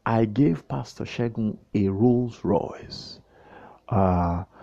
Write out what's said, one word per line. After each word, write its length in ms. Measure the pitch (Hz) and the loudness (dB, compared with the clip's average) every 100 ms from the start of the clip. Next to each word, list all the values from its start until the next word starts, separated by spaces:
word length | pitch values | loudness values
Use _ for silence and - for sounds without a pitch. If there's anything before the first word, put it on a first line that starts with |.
| 113 | -2
"I 200 | 113 113 | 2 2
gave 420 | 104 147 156 - | 2 2 0 -6
Pastor 340 | 135 117 - | -8 -8 -12
Shegun 560 | 117 - 117 117 107 - _ | -10 -6 -6 -4 -6 -6 _
a 140 | 107 98 | 0 0
Rolls 560 | 98 123 120 120 - | 4 4 4 0 -4
Royce, 760 | 87 - - - - - - - _ _ - - - - - | 0 0 0 -10 -16 -16 -18 -20 _ _ -20 -20 -20 -16 -2
uh, 560 | 101 95 90 87 87 92 - | 2 4 2 0 -2 -6 -16